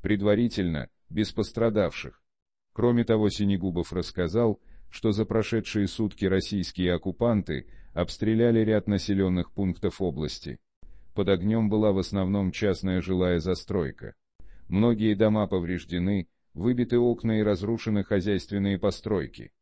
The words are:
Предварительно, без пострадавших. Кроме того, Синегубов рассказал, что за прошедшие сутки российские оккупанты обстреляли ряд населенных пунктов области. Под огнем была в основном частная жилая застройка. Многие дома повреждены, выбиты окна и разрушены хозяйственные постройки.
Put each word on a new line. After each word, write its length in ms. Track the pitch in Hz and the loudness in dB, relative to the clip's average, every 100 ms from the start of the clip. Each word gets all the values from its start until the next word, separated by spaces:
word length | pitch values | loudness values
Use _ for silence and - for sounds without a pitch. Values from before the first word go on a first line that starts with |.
Предварительно, 880 | - 104 101 104 120 110 90 78 62 _ _ | 0 0 2 4 2 0 -2 -2 -6 _ _
без 220 | 90 107 | -4 -2
пострадавших. 920 | - 104 - 113 107 90 - 67 - _ _ _ _ _ | -2 -4 0 0 2 0 -2 -14 -16 _ _ _ _ _
Кроме 300 | - 117 120 | 0 2 4
того, 260 | 117 110 104 | 4 4 4
Синегубов 640 | - 101 98 92 85 82 | 2 0 2 0 -2 -4
рассказал, 640 | 92 85 - 85 101 117 101 - - - | -4 -6 -4 -2 2 2 0 -8 -20 -18
что 220 | - 113 | -4 0
за 140 | 104 110 | 0 0
прошедшие 640 | 110 104 113 - 107 98 | 0 0 -2 -2 0 0
сутки 380 | - 107 - 95 | 0 -4 0 2
российские 680 | 95 - 104 87 - 90 | 2 0 -2 -2 -2 0
оккупанты 760 | 85 95 90 120 107 90 73 - - - | 0 -2 -2 2 2 0 -6 -6 -20 -10
обстреляли 680 | - 87 - 107 113 120 113 | -4 -4 -2 0 4 4 4
ряд 260 | 110 107 98 | 4 2 2
населенных 640 | 101 - 98 95 90 85 | -2 0 0 2 0 -2
пунктов 500 | - 95 87 98 - | -4 -4 -2 -4 -2
области. 560 | 92 71 76 - - - _ _ - - - | -4 -2 -6 -6 -12 -12 _ _ -20 -18 -10
Под 160 | - 95 | -2 2
огнем 400 | 95 98 113 110 | 2 2 2 2
была 220 | 107 107 | 2 2
в 80 | 98 | 2
основном 520 | 90 101 95 101 95 | 0 -2 0 0 -2
частная 480 | - 107 90 95 92 | 0 -2 0 -2 -2
жилая 380 | 87 92 90 87 | 0 0 2 0
застройка. 760 | 82 87 - 98 71 - - - _ _ - - - | 0 -4 -2 -4 -4 -6 -16 -16 _ _ -18 -16 -4
Многие 460 | 95 117 113 110 | 2 4 4 2
дома 320 | 101 107 107 101 | 4 4 4 0
повреждены, 800 | 95 85 90 - 90 90 101 85 _ _ - | -2 -2 -6 -4 -2 0 0 -4 _ _ -4
выбиты 420 | 104 123 120 120 | -2 0 2 2
окна 420 | 120 117 113 110 | 2 2 0 0
и 40 | |
разрушены 600 | 107 98 104 113 - 104 | 2 0 -2 -4 -2 -2
хозяйственные 760 | 95 101 92 98 - 101 98 95 | 0 0 0 -2 -2 -2 0 0
постройки. 720 | 104 - 110 101 67 - 55 _ | -2 -2 -4 -4 -4 -12 -20 _